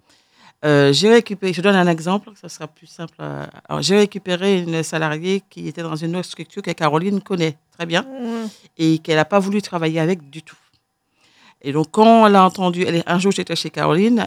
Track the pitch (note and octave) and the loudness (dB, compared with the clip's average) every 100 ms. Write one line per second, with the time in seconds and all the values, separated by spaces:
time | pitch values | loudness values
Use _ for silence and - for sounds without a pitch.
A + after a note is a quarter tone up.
0 | _ _ _ _ _ _ D3+ D3 C#3 C#3 | _ _ _ _ _ _ 2 4 4 4
1 | G3+ A#3 A3+ G3+ F#3+ F3+ F#3 G3 F3 E3 | 4 4 2 -6 -6 -2 2 4 2 0
2 | E3 G3 G3+ G#3 F3 - D3+ _ E3 - | -2 -6 -6 -20 -20 -16 -18 _ _ -18
3 | E3 _ D3+ C#3+ D3 - _ D3 D3 G3+ | -18 _ -12 -10 -14 -18 _ -6 0 2
4 | G3+ G3+ F#3 F3 G3 F#3+ E3+ E3 D#3 D#3+ | 2 -2 -6 -4 0 -2 -2 -4 -4 -4
5 | D#3+ D3+ F3 G3 - - E3+ D3+ E3 D#3 | -4 -4 -4 -4 -6 -14 -12 -10 -8 -6
6 | E3 F3+ F3 - D#3+ - G3 E3 D#3 D3+ | -6 -6 -8 -12 -14 -12 -10 -4 0 0
7 | F#3 G3 G3 F#3 D#3+ D3 _ _ E3+ E3+ | -2 -4 -4 -4 -4 -4 _ _ -4 -4
8 | C4+ C4+ A#3 A#3 A3 - _ _ D#3+ D#3+ | -4 -10 -10 -8 -10 -14 _ _ 0 0
9 | D#3+ D#3 D3+ G3+ F#3+ G#3 G3 F3 D#3+ D#3+ | 0 0 2 0 0 -4 -4 -6 -4 -2
10 | D#3+ F#3 C#3+ D3 - - _ _ _ _ | -2 -2 -8 -20 -20 -20 _ _ _ _
11 | _ _ _ _ _ _ C#3+ C#3+ D#3 - | _ _ _ _ _ _ -6 -4 -2 4
12 | A3 A3+ G#3+ G3+ F#3 F#3 F#3 F3 F#3 E3+ | 6 8 8 6 4 2 -2 0 -2 -2
13 | - F3 F#3+ F#3+ F3 E3 D#3+ D3+ D3+ D#3 | 0 0 0 -2 -4 -6 -8 -4 0 2
14 | G#3+ A#3+ | 2 2